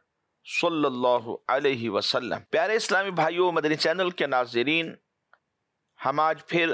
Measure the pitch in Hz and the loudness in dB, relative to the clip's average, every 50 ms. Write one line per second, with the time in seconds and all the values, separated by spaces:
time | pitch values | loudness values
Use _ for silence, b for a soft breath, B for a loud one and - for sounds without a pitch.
0 | _ _ _ _ _ _ _ _ _ - - - - 175 170 156 147 139 127 123 | _ _ _ _ _ _ _ _ _ -8 -6 -2 -2 0 0 0 0 0 0 0
1 | 123 123 123 120 110 120 104 - _ - 123 139 147 143 139 120 117 117 98 101 | 2 2 2 2 0 -4 -10 -8 _ 0 0 2 2 2 0 0 -4 -2 -2 -2
2 | 104 - - 127 123 110 80 - 104 _ - 151 165 190 220 226 220 - 190 185 | -2 0 -2 -2 -2 -2 -6 -6 -6 _ 0 0 0 2 0 -2 0 0 0 0
3 | 196 196 185 165 156 160 170 175 185 180 170 160 147 151 156 151 - 165 160 180 | 0 0 0 0 0 0 2 2 2 2 2 2 0 0 0 2 0 0 0 2
4 | 190 180 175 - 160 139 135 127 127 113 120 120 123 139 156 165 165 165 - - | 0 -2 0 -2 -2 0 2 0 0 0 0 0 0 2 0 0 -2 -4 -10 -16
5 | _ _ _ _ _ _ _ _ _ _ _ _ _ _ _ _ _ _ _ _ | _ _ _ _ _ _ _ _ _ _ _ _ _ _ _ _ _ _ _ _
6 | - 131 139 147 156 160 160 143 - - - 170 170 165 | -4 -2 0 2 2 2 0 -2 -6 -4 0 0 0 0